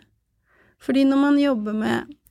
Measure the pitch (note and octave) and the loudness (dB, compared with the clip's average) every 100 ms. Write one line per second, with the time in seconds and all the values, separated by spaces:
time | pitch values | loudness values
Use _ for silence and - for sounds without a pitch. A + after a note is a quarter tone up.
0 | _ _ _ _ _ _ _ _ - C4 | _ _ _ _ _ _ _ _ -4 0
1 | C4+ C#4 C#4+ C#4+ C#4+ A#3+ G#3 G#3+ A3 A#3 | 2 2 2 2 2 -2 -4 -4 -4 -4
2 | - - _ | -6 -18 _